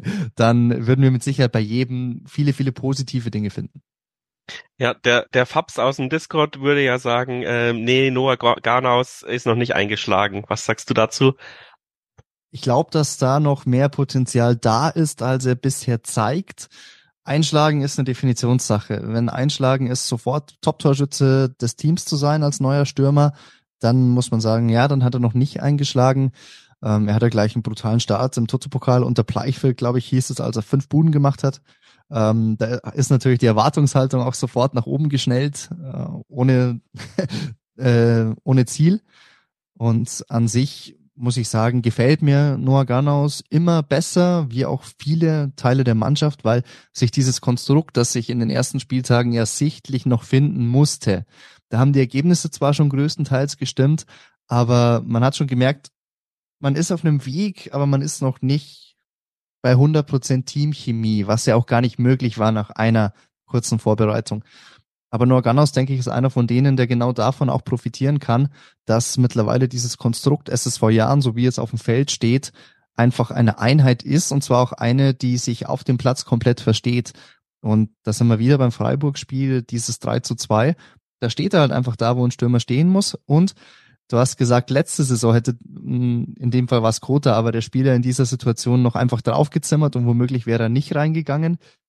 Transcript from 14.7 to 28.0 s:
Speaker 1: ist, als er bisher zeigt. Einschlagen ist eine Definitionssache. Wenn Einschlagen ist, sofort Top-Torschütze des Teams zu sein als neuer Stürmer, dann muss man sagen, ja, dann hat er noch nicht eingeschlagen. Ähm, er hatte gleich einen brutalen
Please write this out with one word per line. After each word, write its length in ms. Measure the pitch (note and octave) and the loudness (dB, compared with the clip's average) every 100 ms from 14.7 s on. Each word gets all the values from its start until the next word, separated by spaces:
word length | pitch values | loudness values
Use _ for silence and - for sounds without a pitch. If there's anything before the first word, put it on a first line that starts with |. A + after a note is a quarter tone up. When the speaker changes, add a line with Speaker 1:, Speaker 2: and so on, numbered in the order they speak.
| A2+ D3+ | 2 0
Speaker 1:
ist, 340 | E3 D#3 - | 0 -2 -2
als 240 | A#2+ C3 B2+ | -4 -2 0
er 80 | |
bisher 480 | B2 C3+ - - A#2 | -2 -2 -4 -4 -4
zeigt. 640 | - - G#2+ D#3+ - - - - - - _ _ | -4 -2 -2 -2 -6 -14 -20 -20 -20 -20 _ _
Einschlagen 600 | - D3 D#3 D#3 D3+ D3 | -4 -2 0 2 2 2
ist 160 | C#3 - | -2 -2
eine 60 | |
Definitionssache. 960 | C3 B2 C3 A#2 A#2+ B2 - G#2+ - G#2 | -4 -2 -2 0 0 0 0 -2 -2 -6
Wenn 240 | A2+ A#2 A#2 | -4 -4 -2
Einschlagen 580 | - C#3 C#3+ C3 C3 B2 | -2 -4 0 0 0 -2
ist, 220 | B2 - | -4 -4
sofort 520 | A#2 B2 D3 - _ | -6 -4 -6 -6 _
Top-Torschütze 920 | D#3 - D#3 C#3 C#3+ - C3+ C3+ C3 - | -4 0 2 2 0 0 2 2 0 -2
des 160 | A#2 - | -6 -4
Teams 280 | D3 F3 | -2 -2
zu 120 | - D3 | -4 -2
sein 260 | D3 D#3 | 0 0
als 180 | D3 C#3+ | 0 -2
neuer 240 | C3+ C#3+ | 0 0
Stürmer, 480 | C#3 - C#3 D3 D3 - - _ _ _ | -2 0 2 4 2 0 -12 _ _ _
dann 300 | A#2 B2+ B2 | 0 4 4
muss 200 | B2 B2 | 2 0
man 100 | A2+ | -2
sagen, 280 | A2 A2+ A#2 | 0 0 2
ja, 200 | A2+ C#3 | 2 2
dann 160 | C#3 | 2
hat 100 | B2+ | 0
er 60 | B2+ | 0
noch 140 | A#2+ | 0
nicht 280 | A#2+ D3 - | 0 -2 -2
eingeschlagen. 720 | C#3 C#3+ C#3 B2+ C3 C3+ C3+ - - - _ _ | -2 0 0 2 2 2 0 -4 -16 -20 _ _
Ähm, 260 | A2 G#2+ G#2 | -2 0 2
er 60 | |
hatte 160 | G#2+ A#2 | 2 2
gleich 240 | A2 G#2+ | 2 0
einen 80 | A#2+ | -2
brutalen 380 | G#2+ A2 A2+ A2+ | -4 -4 -2 -2